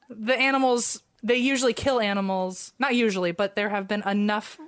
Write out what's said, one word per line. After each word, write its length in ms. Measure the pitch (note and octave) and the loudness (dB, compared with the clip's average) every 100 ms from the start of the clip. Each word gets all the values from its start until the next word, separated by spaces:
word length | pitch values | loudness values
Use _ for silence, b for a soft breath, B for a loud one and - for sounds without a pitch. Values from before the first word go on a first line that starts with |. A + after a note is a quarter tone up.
| - | -20
the 260 | A3 A3 | -8 -2
animals, 680 | B3 C4+ C4+ C4 A#3+ - - _ - | 2 2 2 2 2 0 -4 _ -8
they 140 | A3 B3 | 0 2
usually 380 | C4 C4+ B3+ | 2 2 2
kill 260 | - C#4 B3+ | 2 0 2
animals. 720 | G#3 G3+ F#3+ F#3+ F#3 F#3 - - | 0 0 -2 -2 -4 -6 -10 -4
Not 160 | C#4 | 0
usually, 380 | A#3+ A3+ F#3+ F3 | 2 2 2 -2
but 240 | E3+ G3+ G#3 | 0 -2 -2
there 120 | G#3 | -2
have 180 | G3+ G3 | -2 -2
been 140 | G#3 G3+ | -4 0
enough 520 | G3+ G#3 G#3 - - | 0 0 0 -4 -16